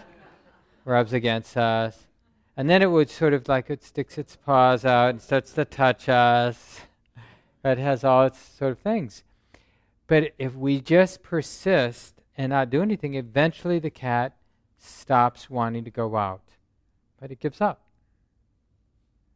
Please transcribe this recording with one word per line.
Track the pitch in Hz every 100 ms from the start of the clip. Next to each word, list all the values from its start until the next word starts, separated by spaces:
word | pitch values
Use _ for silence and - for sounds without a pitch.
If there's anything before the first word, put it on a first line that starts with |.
| - _ - _ _ _ _ _ 127
rubs | 123 110
against | 123 117 113 - 123
us. | 117 113 113 - _ _ _ _ _ -
And | 143
then | 190
it | 190
would | 165 147
sort | - 160
of, | 139 123
like, | 131 123
it | 143
sticks | - - 131 -
its | - -
paws | - 131 127 123 127
out | 123 123
and | 120
starts | - 139 -
to | - 143
touch | - 131 123 -
us. | 123 120 120 120 120 - - - _ _ - - _ _ _
It | 135 127
has | 143 127
all | 135 131 131
its | -
sort | - _ 135
of | 120
things. | 208 226 117 - _ _ _ _ _ _ _ _ -
But | 156 143 -
if | 131 131
we | 139 139
just | 131 170 185 -
persist | - 165 - - 190 170 120 120 - _ _ -
and | 135
not | 139 127
do | 139
anything, | 208 202 143 135
eventually | 117 123 160 - 175 175
the | 151
cat | - 127 120 127 - _ _ _ _
stops | - - - 123 120 - -
wanting | 127 117 117
to | 113
go | 120 113 107
out. | 98 92 _ _ _ _ _ _ _ _
But | 135
it | 131
gives | 147 -
up. | 208 - _ _ _ _ _ _ _ _ _ _ _ _ _ _ _